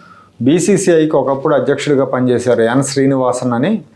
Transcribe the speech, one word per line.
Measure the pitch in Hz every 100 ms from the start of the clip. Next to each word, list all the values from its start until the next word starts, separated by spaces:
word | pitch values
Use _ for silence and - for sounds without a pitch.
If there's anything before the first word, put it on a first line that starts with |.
| - - _ -
బీసీసీఐకి | 123 175 175 196 - 165 156 156
ఒకప్పుడు | 127 135 156
అధ్యక్షుడిగా | 143 127 139 147 139
పనిచేశారు | 135 127 127 120 120 110
ఎన్ | 113 127
శ్రీనివాసన్ | 135 - 135 135 127 120 127
అని, | 120 151 220 -